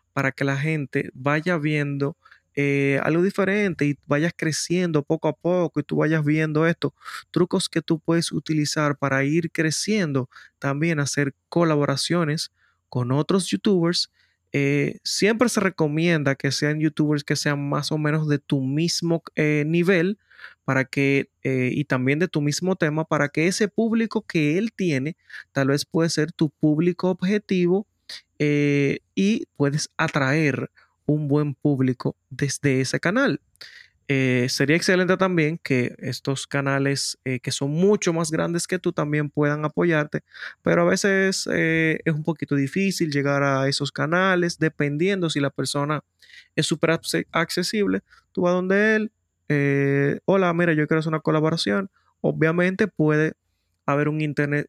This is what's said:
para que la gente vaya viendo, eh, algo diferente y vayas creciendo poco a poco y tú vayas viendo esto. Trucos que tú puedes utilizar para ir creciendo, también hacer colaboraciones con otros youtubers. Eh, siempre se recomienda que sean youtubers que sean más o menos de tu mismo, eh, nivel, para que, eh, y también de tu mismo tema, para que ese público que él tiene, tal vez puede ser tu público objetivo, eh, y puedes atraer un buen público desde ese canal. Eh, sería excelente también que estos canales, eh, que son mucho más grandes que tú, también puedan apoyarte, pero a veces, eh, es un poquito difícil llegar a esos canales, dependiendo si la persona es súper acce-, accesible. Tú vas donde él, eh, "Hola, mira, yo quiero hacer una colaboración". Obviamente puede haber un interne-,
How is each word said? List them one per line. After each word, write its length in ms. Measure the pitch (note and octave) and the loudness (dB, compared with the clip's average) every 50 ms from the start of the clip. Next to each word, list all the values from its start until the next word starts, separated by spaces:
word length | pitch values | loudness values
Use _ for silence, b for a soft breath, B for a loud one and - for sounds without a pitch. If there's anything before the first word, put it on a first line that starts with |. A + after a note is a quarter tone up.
| b _ - | b _ -4
para 180 | C#3 C3+ C3+ | -2 -2 -2
que 140 | - - C#3 | -2 -2 -2
la 120 | C#3 C#3 C#3 | -2 0 0
gente 520 | C#3+ D#3+ D#3+ D3+ C#3 - - C#3 - - - | -2 -2 -2 -2 -4 -4 -4 -4 -4 -4 -8
vaya 440 | C3+ B2+ C#3+ D3 D#3 D3+ F3+ F3+ D#3 | -6 -2 0 0 0 0 0 -2 0
viendo, 600 | C#3+ D#3 D3+ D3 D3 C#3+ C#3+ C#3 C#3 C#3 E3 _ b b b b b b - | 0 0 0 0 -2 -2 -2 -2 -4 -4 -6 _ b b b b b b -4
eh, 440 | C#3+ C#3+ C#3+ C#3 C#3 C#3 C#3 C#3 C#3 - | -2 0 0 0 2 2 2 2 2 2
algo 180 | - D#3 E3+ | 0 2 2
diferente 640 | F3 G3+ - - G3 F#3+ G3 G#3+ G#3 G3 D#3 - D3 | 2 0 0 0 0 0 0 0 0 0 0 0 0
y 120 | D3 C#3+ - _ - | 0 -2 -2 _ 0
vayas 240 | D3 C#3+ D#3+ E3+ - | 0 0 0 0 -2
creciendo 680 | - D#3 D#3+ D3 - - - E3+ F3+ F3+ E3+ D#3 D3 C#3 | -2 -4 -2 -2 -2 -4 -2 -2 0 0 2 0 0 0
poco 240 | - D#3+ D#3 - D#3+ | 0 -2 0 0 -2
a 60 | C#3+ | -4
poco 440 | _ - E3+ F3+ F3+ E3+ D3+ - D3 | _ -2 0 0 2 0 0 -2 -4
y 20 | C#3 | -4
tú 140 | - D#3 D3 | -2 0 0
vayas 260 | D#3 D#3 E3 D#3+ D3 | 2 2 2 2 2
viendo 420 | D3 D3+ D#3 D#3 D#3 D3+ D3+ D#3+ E3 | 2 2 2 0 0 0 2 2 2
esto. 260 | E3 - - C#3 - B B B B B B B | 0 0 -2 -6 -6 B B B B B B B
Trucos 360 | - D#3+ F3+ - - F#3+ - - | 0 0 0 2 0 -2 -2 -2
que 120 | - E3 | -4 -4
tú 180 | - - E3+ D#3 | -2 -2 -2 -2
puedes 320 | - - E3 E3+ D#3+ - | 0 0 0 0 0 -2
utilizar 640 | - D3+ - - D#3+ D3+ D3 C#3 - D#3 D3+ C#3+ C#3 - | -4 -6 -4 -2 -2 -2 0 -2 0 0 0 0 0 -2
para 260 | C#3+ C#3 C3 C3+ C#3 | -2 -2 0 0 0
ir 260 | C#3 D#3 E3+ E3 E3 | 2 0 0 -2 -2
creciendo, 760 | - - D#3+ D#3 D3 - - F#3+ G#3+ G#3+ F3+ D3+ C#3 C3+ A#2 - B B B B B - | -2 -2 -2 -2 -2 -2 -2 -2 0 0 0 0 -2 -2 -4 -4 B B B B B -6
también 400 | - C#3 C#3 C#3+ D#3+ E3+ E3 D3 | -4 -4 -2 0 0 0 0 0
hacer 320 | C#3+ C3 - C#3+ C#3+ C#3 - _ _ - | -2 -2 0 -2 -2 -2 -4 _ _ -4
colaboraciones 1040 | - E3 E3+ E3 D#3 D3 C#3+ C3+ C#3 C#3 - - E3 F3 E3 D3 D3+ E3 - - _ _ _ _ _ _ _ - | 0 2 2 4 2 2 2 0 0 -2 -2 0 0 0 0 0 -2 -4 -6 -10 _ _ _ _ _ _ _ -8
con 220 | - B2+ B2 A#2+ | -4 -4 -2 0
otros 360 | C3 C#3+ D3+ - F3 G3 F3 - | 0 0 2 2 2 0 0 0
youtubers. 640 | - F#3+ - A3 G3 F3+ E3 E3+ F3 - - - _ _ _ _ _ _ _ _ - | -4 -2 0 2 2 2 2 0 0 -2 -4 -6 _ _ _ _ _ _ _ _ -2
Eh, 460 | C#3+ C#3 C#3 C#3+ C#3+ C#3 D3+ - - - | -2 0 0 0 0 -2 -2 -4 -8 -8
siempre 460 | - - - F#3 G3+ A#3 A3 B3 A#3 | -6 -4 0 2 2 2 2 2 2
se 100 | - A3 | 2 0
recomienda 760 | G3 F#3+ - - D#3+ D3 D3 D#3+ E3 F3 E3+ D3+ C#3+ C3+ C3+ | 0 0 0 0 -2 0 0 2 2 2 2 2 2 0 -2
que 140 | - - C#3 | 0 -2 -2
sean 280 | C3 - D3 D3 D3+ D#3 | -2 0 0 -2 0 0
youtubers 460 | D#3 D#3 D3 - D3+ D3 D3+ C#3+ - | 0 -2 0 0 0 2 0 0 0
que 100 | - D3 | -2 -4
sean 320 | C#3+ - D3 C#3+ C#3+ C#3+ C#3+ | -2 0 -2 -2 -2 -2 -2
más 240 | C#3+ C#3+ C#3+ - | -2 -4 -2 -2
o 60 | D#3 D3+ | -4 -2
menos 320 | D3+ D3+ D3 D#3 D#3 D3+ | -2 0 0 0 0 0
de 100 | D3 C3+ | 0 -2
tu 220 | _ - D3 C#3 | _ -2 -2 -2
mismo, 600 | C3 C3 C#3 D3+ E3+ E3+ - - E3+ E3 E3 D#3+ - - - | 0 0 0 0 0 0 -2 -2 -2 -2 -2 -2 -4 -6 -4
eh, 300 | - D#3 D3+ D3+ D3+ D3 D#3 | -2 0 0 0 0 0 0
nivel, 500 | E3 E3+ F3 F3 G3+ E3+ D#3+ F#3+ G#3+ B B B B B B B B B - | 0 0 2 2 2 2 2 0 -2 B B B B B B B B B -4
para 220 | - C3 C3 C3 | -2 0 0 0
que, 440 | - - C#3+ C#3 C#3 C#3 C#3 - - _ _ - | -2 -2 0 0 2 2 0 0 -4 _ _ -6
eh, 280 | C3+ C3 B2+ B2+ B2+ - | -4 -2 0 -2 -2 -2
y 100 | - C#3+ | -2 -2
también 360 | - C#3 B2+ B2+ C3 C#3+ D#3 | -2 -2 0 0 0 0 0
de 100 | F#3 E3+ | -2 -2
tu 100 | - D#3+ | -2 -2
mismo 360 | C#3+ D3 C#3+ - F3 F#3 F#3+ - | -2 -2 -2 -2 -2 -4 -2 0
tema, 260 | E3+ D3+ D3+ D#3+ D#3+ | 0 -2 0 -2 -2
para 240 | - D#3 D3 D3 C#3 | -2 0 0 0 -2
que 200 | - D3+ D#3 F#3 | 0 -2 -2 0
ese 200 | F#3 - A3 F#3 | 0 0 -2 -2
público 540 | - - A3+ A3+ A3 A3+ A3+ G#3+ - A3 | -2 -2 -2 0 0 0 -2 -2 -4 -6
que 360 | - - - E3+ D3+ D3 D#3 F#3 | -6 -2 -2 0 0 2 0 0
él 140 | A3+ A3+ | -2 -4
tiene, 460 | _ - F#3+ F3 D3 C3 C3 D#3 E3+ B B B B B B B | _ -4 -2 0 0 -2 -2 -4 -8 B B B B B B B
tal 160 | - C#3 C#3 C3+ | -4 -2 0 2
vez 140 | C#3 D3 - | 2 0 -2
puede 240 | _ - E3+ E3 E3 | _ -2 0 0 0
ser 220 | - D#3 D3+ D#3+ | 0 -2 -2 -2
tu 180 | - - E3 C#3+ | 0 -2 -2 -2
público 580 | _ - - D3+ D3+ D3+ F3 F3+ F3 - - F#3 | _ 0 0 2 2 2 2 0 0 0 -2 -2
objetivo, 760 | F#3 - F3+ F#3 G#3+ G#3 - - G3 F3+ F3 F3 F3+ G3 G#3+ _ _ _ _ B B B B B _ - | -2 0 -2 0 0 -2 -2 -2 0 0 2 2 2 0 -2 _ _ _ _ B B B B B _ -2
eh, 600 | D3+ D3 D3 D3 C#3+ C#3+ C#3+ C#3+ C#3 C#3 - - _ _ - | 0 0 2 2 2 2 2 2 2 0 -2 -4 _ _ -2
y 300 | - G3 G3+ A3+ - - _ _ - | 0 0 2 2 0 -4 _ _ 0
puedes 320 | C#3+ C#3 C#3 D3+ - - _ - | 0 0 0 -2 -4 -6 _ -4
atraer 720 | D#3+ D#3 - D3+ C3+ C3 C#3+ D#3+ D#3+ C#3+ B2 A#2+ B2+ - b b b b b b - | -4 0 0 0 2 2 2 2 2 2 0 -2 -4 -8 b b b b b b -2
un 220 | - D3+ D3+ D3+ C#3+ | 0 0 0 2 0
buen 260 | C#3+ D3 D3 D3 C3+ | 2 2 0 0 -4
público 600 | _ - D3 C#3+ C3 C3 B2+ B2+ - - C#3+ - _ _ - | _ 0 0 0 2 2 0 0 -2 -4 -6 -6 _ _ -16
desde 520 | C3 - D3+ C3+ - - - C#3+ C3 C3 | -6 -4 -4 -4 -4 -2 0 0 2 2
ese 180 | C3 B2+ - C#3 | 0 -2 -4 -2
canal. 420 | - E3 G3+ B3+ C#4 A#3+ C#3 - _ _ _ - B B B B B B B B _ - | -2 0 0 2 0 0 0 -2 _ _ _ -20 B B B B B B B B _ -2
Eh, 380 | C#3 C3+ C3 B2+ B2+ B2+ B2 C3 | 0 0 2 2 2 2 0 0
sería 260 | - - C#3 C3+ D#3 | 0 0 2 2 2
excelente 420 | E3+ - - F#3 F3+ F#3 F3 F#3 F#3 | 2 2 2 2 2 2 2 2 2
también 400 | F#3 F#3 F#3 E3+ D3+ D3+ E3 E3 | 2 0 2 0 0 0 -2 -6
que 380 | - - C#3 B2 B2 B2 - - | -4 -2 0 0 0 -2 -4 -8
estos 480 | - C3 B2 - - C#3 C3+ C3 - | -8 -8 -8 -6 -4 -4 -4 -4 -6
canales, 720 | - - C#3+ C#3 C#3 C3+ C#3 C#3 C#3 C#3 C3+ - - - _ - | -6 -4 -4 -2 0 0 0 0 0 -2 -2 -4 -6 -8 _ -6
eh, 140 | C3 C3 A#2+ | -6 -6 -4
que 120 | - C#3 | -4 -6
son 200 | - - C#3+ C#3 | -6 -4 -4 -2
mucho 420 | D3 D#3+ F#3 G3+ G#3 G3+ - F#3 E3 | 0 2 4 4 4 2 2 -2 0
más 160 | E3 E3+ D#3 | 0 -2 -2
grandes 380 | D#3+ D#3+ E3+ E3+ E3+ E3+ - - | -2 -2 -2 -2 -2 -4 -4 -4
que 100 | F#3 F3+ | -4 -2
tú, 160 | - F3+ - | -2 -2 -2
también 380 | - D3+ D3 D3 D3+ D3 C#3+ | -2 -2 -2 0 -2 -2 -2
puedan 340 | - D3 D3 C#3+ D3 D3+ D3+ | -2 0 0 0 0 0 -4
apoyarte, 580 | D#3 - - F3 F3 D#3+ D3+ D3 D3 - - - B B B B B B B | -4 -2 0 2 2 2 2 0 -2 -6 -8 -10 B B B B B B B
pero 220 | - E3+ E3+ F3 F3 | 0 2 4 4 4
a 20 | |
veces, 640 | F3 F#3 F#3+ - G3+ G3 F#3+ F#3+ F#3+ F#3+ - - - | 4 2 2 2 2 2 2 2 0 0 -2 -4 -2
eh, 480 | - F3 E3 D#3+ D#3+ D#3+ D#3+ D#3+ D#3 - - | -2 0 0 0 2 2 2 0 0 0 0
es 80 | E3 D#3+ | -2 -2
un 100 | D3+ D#3 | -2 -2
poquito 320 | - D#3 - - - C#3+ | -4 -4 -4 -4 -2 0
difícil 540 | C#3 C#3 C3+ - F#3+ G3 G3 F3+ - E3+ D#3 | 0 0 0 0 0 0 0 0 0 -2 0
llegar 300 | C#3+ C#3+ C3+ C#3+ C#3+ C#3 C#3+ | 0 0 0 0 2 2 2
a 240 | C#3 C3+ C3+ C3+ C#3 | 2 2 2 2 0
esos 240 | C#3 - D3 C#3 | 0 0 -2 -4
canales, 680 | - - C#3 D3+ E3+ F3+ F#3 F#3+ F#3 F3 F3 F3 - - | -4 -4 -2 0 2 2 2 2 2 2 0 0 -2 0
dependiendo 720 | D#3 D#3+ - - D3+ C#3+ D3 D3 F3 F#3+ G3+ F#3+ F3 D#3+ | -2 -2 0 0 -2 -2 0 0 0 0 0 0 0 -2
si 80 | - D3 | 0 0
la 100 | C#3+ C#3 | 0 -2
persona 540 | - - C3+ - - C#3+ C#3+ D3 D3+ C#3 - _ _ B B B B B B B B | -2 -4 -6 -4 -2 -2 -2 -2 -4 -4 -6 _ _ B B B B B B B B
es 120 | - D3+ - | -2 0 0
súper 240 | E3 D3+ - D#3+ | 0 0 0 0
acce-, 340 | E3 E3 - - - E3+ - _ | 0 0 -2 -4 -4 -4 -4 _
accesible. 720 | - E3 E3 - - - F#3 - - G#3+ G3+ F#3+ F#3+ G3 b b b b b b | -2 -2 -2 0 -2 -4 -4 -2 0 0 0 0 0 -2 b b b b b b
Tú 100 | - F#3+ F3+ | -4 -2 0
vas 100 | F3 F3+ | 2 2
donde 420 | F3+ F3+ F#3 G3 G3+ G#3 A3 A3 | 0 0 2 2 2 4 2 2
él, 160 | A3 G#3+ G#3+ _ _ _ _ _ _ _ - | 2 0 -4 _ _ _ _ _ _ _ 0
eh, 720 | D3 C#3+ C#3+ C#3 C#3 C#3 C#3 C#3 C#3 C#3 C#3 C#3+ - - - | 0 2 2 2 2 2 2 2 2 2 2 0 -2 -2 0
"Hola, 280 | - F#3 G3 F#3 F3 E3 | 2 2 4 4 2 2
mira, 200 | E3+ F3 E3+ D#3 | 2 2 2 2
yo 140 | D3+ D3+ C#3+ | 2 2 2
quiero 120 | D#3+ D#3+ | 0 0
hacer 100 | D3+ E3 | 0 0
una 100 | D#3+ D#3 | -4 -2
colaboración". 680 | - D#3 D#3 D#3 D3+ D#3+ E3 E3 - G3+ G3+ G3+ G3 - _ _ _ _ _ _ | 0 0 0 2 2 0 0 0 -2 0 0 -2 -2 -6 _ _ _ _ _ _
Obviamente 640 | - D#3 D3+ D3 D#3 D#3+ E3 F3 F3 F#3 F#3+ - - F#3 | -2 -2 0 2 2 2 2 2 0 0 2 0 -2 -2
puede 460 | _ - D#3 D3+ D3+ D3+ D#3 D#3 - _ _ _ _ _ _ _ _ _ - - | _ 0 2 2 4 2 0 0 -4 _ _ _ _ _ _ _ _ _ -4 -2
haber 220 | C#3+ C#3+ D3 D3+ | 0 0 0 0
un 100 | D3+ D#3 | 0 -2
interne-, 460 | D#3 D3+ C#3+ - D3 C#3+ C#3+ D3 - | -2 -4 -2 -2 -2 0 -2 -4 -4